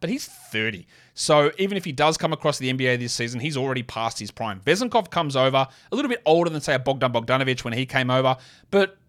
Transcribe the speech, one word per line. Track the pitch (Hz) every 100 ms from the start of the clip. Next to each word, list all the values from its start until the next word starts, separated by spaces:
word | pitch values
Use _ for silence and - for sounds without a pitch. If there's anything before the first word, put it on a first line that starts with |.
but | -
he's | 262 -
thirty. | - - - 110 87 - _ _
So | - - 151 147 170
even | 196 196
if |
he | 175
does | 135 151 160
come | 165
across | 151 156 143
the | 131
N | 131
B | 131
A | 123
this | 120
season, | - 120 123
he's | 151 139
already | 135 127
past | 120 113 113 -
his | 101
prime. | - 113 95
Vezenkov | - 202 247 233 190
comes | 175 151 135
over, | 131 135 131 - _
a |
little | 233 285
bit | - 156
older | 165 170
than, | 156
say, | 160
a | 131
Bogdan | 127 131 127
Bogdanovic | 120 113 131 131 127
when | 120
he | 117 131
came | 135 127
over, | 131 131 127 - - _
but | 196 196 -